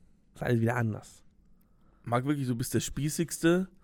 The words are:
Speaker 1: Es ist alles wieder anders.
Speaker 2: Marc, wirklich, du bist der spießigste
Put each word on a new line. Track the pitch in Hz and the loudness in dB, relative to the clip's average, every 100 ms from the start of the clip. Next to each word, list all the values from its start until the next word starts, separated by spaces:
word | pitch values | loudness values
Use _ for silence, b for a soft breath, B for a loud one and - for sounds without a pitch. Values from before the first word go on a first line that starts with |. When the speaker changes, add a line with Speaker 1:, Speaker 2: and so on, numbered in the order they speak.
| - _ _ | -20 _ _
Speaker 1:
Es | - | -6
ist | - | 0
alles | 120 | 2
wieder | 113 | 2
anders. | 120 113 101 - - - - - - _ _ - - | 0 0 -2 -8 -20 -20 -20 -20 -20 _ _ -20 -18
Speaker 2:
Marc, | - 117 131 | -4 -2 0
wirklich, | 147 131 | 0 0
du | 117 | -2
bist | 127 | 0
der | 117 | -2
spießigste | - - 147 147 170 - 165 175 190 - | -2 -2 -2 -2 -4 2 4 4 2 -8